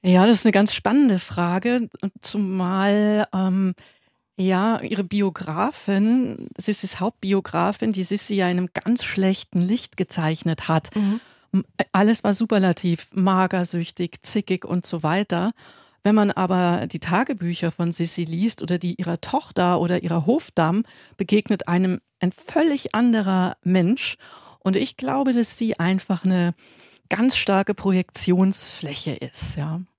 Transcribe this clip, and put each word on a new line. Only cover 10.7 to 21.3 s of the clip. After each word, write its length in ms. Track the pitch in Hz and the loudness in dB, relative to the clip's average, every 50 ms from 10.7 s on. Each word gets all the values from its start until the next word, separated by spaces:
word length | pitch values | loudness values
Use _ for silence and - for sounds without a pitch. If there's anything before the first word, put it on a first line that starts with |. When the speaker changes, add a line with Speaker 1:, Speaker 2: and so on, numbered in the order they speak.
| 160 160 - - - | 0 0 0 -2 -2
Speaker 2:
Mhm. 240 | 214 208 196 208 233 - - _ _ _ _ - | 0 0 0 0 -2 -6 -14 _ _ _ _ -2
Speaker 1:
M-, 120 | 190 - _ _ - 202 _ - | -2 -2 _ _ -4 -4 _ 2
alles 300 | 185 202 214 226 - - | 2 4 4 2 2 0
war 100 | 208 202 | 0 0
superlativ, 760 | - 233 208 226 202 190 185 165 - - 175 170 - - _ - | 0 0 0 2 2 4 2 2 2 0 -2 -2 -2 -4 _ -4
magersüchtig, 1080 | 196 185 196 190 185 185 180 - 185 175 175 - 175 170 - - - 175 170 - - - | 0 0 2 4 2 2 2 0 -2 -2 -2 -4 -4 -6 -6 -6 -6 -6 -6 -6 -10 -8
zickig 420 | - - 208 202 - 185 185 - | -4 -4 -4 -2 -2 -4 -4 -2
und 200 | - - 180 - | -4 -4 -2 -2
so 180 | - - 165 151 | -2 -4 -2 0
weiter. 480 | 151 170 190 208 - 180 170 180 220 - _ - - - - - _ _ _ _ | 0 0 0 0 0 -2 0 0 -2 -4 _ -18 -20 -20 -20 -20 _ _ _ _
Wenn 120 | 202 214 | 4 4
man 160 | 214 208 202 | 4 4 2
aber 540 | - - 185 180 190 180 180 175 175 117 117 | 2 0 0 2 2 2 4 2 2 0 -2
die 140 | 170 - 175 | -6 -8 -8
Tagebücher 720 | - 170 175 196 - - 269 202 175 170 175 - - 165 | -2 0 0 0 0 0 -4 -4 -4 -4 -4 -2 -4 -4
von 200 | - - 170 170 | -2 -2 -4 -4
Sissi 340 | 170 - 170 170 - - 175 | -2 -4 -4 -4 -4 -6 -4
liest 360 | 160 165 175 202 226 - - | -4 -2 -2 0 -2 -2 -4
oder 160 | - 165 180 | -4 -4 -4
die 180 | 170 180 175 170 | -2 -2 -6 -6
ihrer 260 | - 185 170 170 - | -4 -4 -4 -4 -6
Tochter 580 | - - - 294 - - - - 180 175 180 - | -6 -4 -4 -4 -4 -4 -2 0 2 2 2 2
oder 240 | 170 170 180 175 - | 0 0 -2 -2 -2
ihrer 220 | 165 165 170 143 | -2 -2 0 2
Hofdamm, 580 | 175 247 330 - - _ - 160 156 180 208 233 - - - - - _ | 2 0 0 -2 -2 _ 0 2 2 2 -2 -2 -4 -10 -20 -20 -20 _
begegnet 500 | - 196 - | -10 -2 2